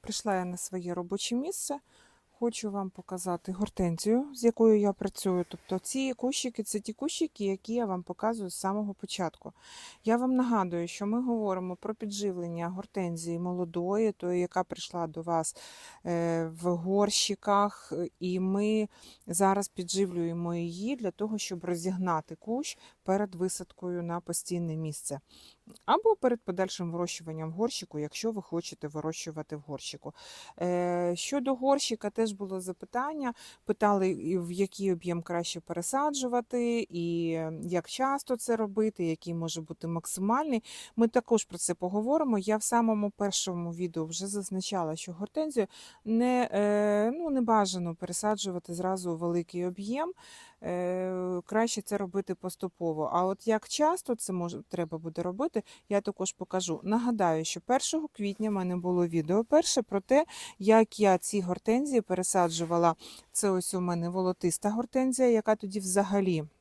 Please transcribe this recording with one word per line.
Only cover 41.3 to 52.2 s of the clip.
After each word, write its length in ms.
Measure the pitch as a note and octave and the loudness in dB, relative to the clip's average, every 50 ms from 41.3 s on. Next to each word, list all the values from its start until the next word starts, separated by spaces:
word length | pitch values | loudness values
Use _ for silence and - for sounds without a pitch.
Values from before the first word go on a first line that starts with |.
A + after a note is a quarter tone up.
| A#3 G#3+ - | 2 2 2
про 140 | _ - E3+ | _ -8 -4
це 160 | - - F3 | -2 -2 -2
поговоримо. 640 | _ - F3+ F#3+ G#3 G#3+ A#3+ C#4+ D#4+ D#4 C4+ A3+ G3+ | _ -2 -2 -2 0 0 2 2 2 4 2 2 0
Я 180 | F#3 G#3 G#3+ | 2 0 0
в 60 | G#3+ G#3 | 0 0
самому 480 | - - A#3 A#3 A3+ A3 G#3 G#3 G#3 | 2 2 4 4 4 2 2 0 -2
першому 600 | - - G3+ G3+ F#3+ - - F#3+ F3+ F3 E3+ E3+ | -2 -2 -2 0 0 0 -2 -2 -2 -4 -4 -4
відео 340 | E3+ E3 F3+ F3 E3 E3+ D#3+ | -4 -4 -4 -4 -2 -4 -4
вже 220 | D#3+ E3 E3+ F#3+ | -4 -4 -6 -6
зазначала, 680 | G3 G3 G#3 F#3+ - G3 F#3 F#3 - G3+ F#3 E3+ D#3 D#3 | -4 -4 -4 -4 -4 -4 -4 -4 -2 -2 -2 -2 -2 -4
що 160 | D#3+ - - F3 | -6 -8 -10 -8
гортензію 540 | E3 G3+ - _ D4+ D#4 D#4 C#4+ A#3+ G3+ - - - - - - - _ | -8 -10 -6 _ -2 -2 0 2 0 0 0 -2 -18 -20 -20 -20 -14 _
не, 440 | G#3+ A3+ A3+ A#3+ B3 B3+ B3 B3 - - | 0 2 4 4 4 4 4 2 2 2
е, 580 | G3 G#3 G#3 G#3 G#3 G#3 G#3 G#3 G#3 G#3 A3+ | 2 4 4 4 4 4 4 4 4 2 2
ну, 200 | C4 D#4+ F4 D#4+ | 0 -2 -2 0
не 100 | C#4 C4 | 0 0
бажано 540 | A#3+ A3 A3+ G#3+ G3+ F#3+ F#3 F#3 F3 E3+ E3 | 2 4 6 4 4 4 0 -2 -4 -4 -4
пересаджувати 800 | - - F3 E3+ - - G#3 G#3+ G3+ - G3 F3+ F3+ - - F3 | -6 -8 -6 -6 -2 0 0 0 0 -2 -4 -4 -6 -6 -6 -6
зразу 380 | E3+ F3+ F#3 F#3+ F#3+ F3+ F3+ E3+ | -2 0 0 0 0 -2 -4 -4
у 40 | |
великий 500 | D#3+ E3+ E3+ E3+ F3 E3+ - - F3+ F3 | -2 0 0 0 0 -2 -2 -4 -4 -2
об'єм. 460 | F3+ F3+ F#3+ G3 G3+ A#3 C#4 D#4+ F4 F#4 _ - - - - - - - _ - | -2 -4 -4 -4 -4 -2 -2 -2 -4 -6 _ -16 -20 -20 -20 -20 -20 -20 _ -6
Е, 800 | - F3+ F3+ F3+ F3 F3+ F#3 F#3 F#3 F#3 F#3 F#3 F3+ F#3 F3 F3 | -4 -2 -2 0 0 0 0 -2 -2 -2 -2 -2 -2 -2 -4 -4
краще 360 | - G#3 G#3+ A3+ A#3+ - A3 G3 | 0 2 2 2 2 0 -4 -4
це 160 | - G#3 G3+ | -4 -2 -2
робити 360 | G#3 F3+ F3 G3 | -2 -2 -2 -4